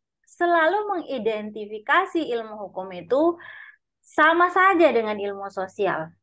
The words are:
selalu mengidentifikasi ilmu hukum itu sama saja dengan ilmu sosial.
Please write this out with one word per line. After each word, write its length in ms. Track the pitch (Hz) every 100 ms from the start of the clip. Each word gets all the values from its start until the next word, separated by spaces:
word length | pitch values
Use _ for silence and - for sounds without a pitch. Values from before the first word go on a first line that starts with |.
| _ _ _
selalu 460 | - 349 339 320 392 415 381
mengidentifikasi 1400 | - 269 214 214 214 214 208 214 214 311 381 349 262
ilmu 340 | 233 220 214 196
hukum 220 | - 190 180
itu 400 | 170 254 330 339 - - - _ _ _
sama 480 | _ - 311 330 359
saja 380 | 370 370 349 320
dengan 240 | 233 220
ilmu 320 | 208 202 196 196
sosial. 580 | 190 190 - 190 151 160 _